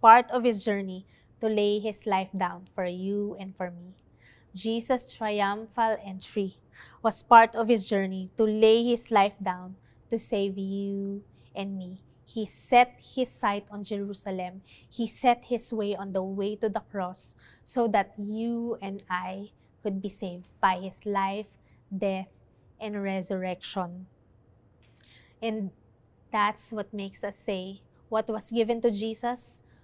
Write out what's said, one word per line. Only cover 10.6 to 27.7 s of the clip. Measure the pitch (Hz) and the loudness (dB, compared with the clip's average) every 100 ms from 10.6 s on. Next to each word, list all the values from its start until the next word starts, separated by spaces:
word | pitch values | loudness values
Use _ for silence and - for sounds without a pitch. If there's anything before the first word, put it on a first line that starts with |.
| 190 196 196 196 196 202 - - - | -4 -4 -4 -4 -6 -8 -12 -20 -16
and | - 196 190 | -10 -8 -8
me. | 180 190 _ _ | -12 -16 _ _
He | - 220 208 | -12 -8 -8
set | - - 240 247 - | -10 4 6 6 0
his | - 262 254 | -8 -4 -4
sight | - 208 202 208 | -2 -2 -2 -6
on | 208 | -12
Jerusalem. | 196 202 202 196 202 185 180 190 - - - | -8 -6 -6 -10 -8 -6 -8 -10 -20 -20 -12
He | - 226 | -6 -6
set | - 262 240 - | 0 2 2 0
his | 233 - | -6 -4
way | 220 202 190 | -6 -4 -6
on | 196 | -4
the | 190 | -4
way | 190 196 202 208 | -4 -4 -4 -2
to | 220 | -4
the | 208 | -4
cross | - 202 180 185 - - - - | -6 -8 -6 -8 -16 -20 -20 -20
so | - 254 233 | -6 0 2
that | 208 196 - | 2 0 -4
you | 208 220 233 233 233 - | -8 -4 -4 -4 -4 -6
and | 196 196 - | -8 -10 -6
I | 180 185 190 208 _ _ _ | -6 -6 -10 -14 _ _ _
could | 208 190 | -6 -6
be | 196 | -6
saved | - 185 175 - _ | -8 -10 -10 -16 _
by | 190 185 | 0 0
his | 190 - | -6 -10
life, | 208 196 196 202 208 _ _ _ - | -4 -2 -2 -4 -10 _ _ _ -10
death, | 190 202 190 190 _ _ _ _ - | -4 -2 -2 -8 _ _ _ _ -12
and | 214 208 | -8 -6
resurrection. | 196 190 180 185 185 180 - 196 175 180 185 _ _ _ _ _ _ _ _ _ _ - - - | -4 -4 -4 -4 -4 -8 -8 -6 -6 -10 -18 _ _ _ _ _ _ _ _ _ _ -20 -20 -8
And | 226 220 190 - _ _ _ _ _ | -6 -4 -8 -12 _ _ _ _ _
that's | 220 208 220 - | 0 0 -2 -8
what | 214 202 | -8 -8
makes | 202 196 - | -8 -10 -8
us | 202 | -10
say, | - - 190 185 | -6 -4 -4 -6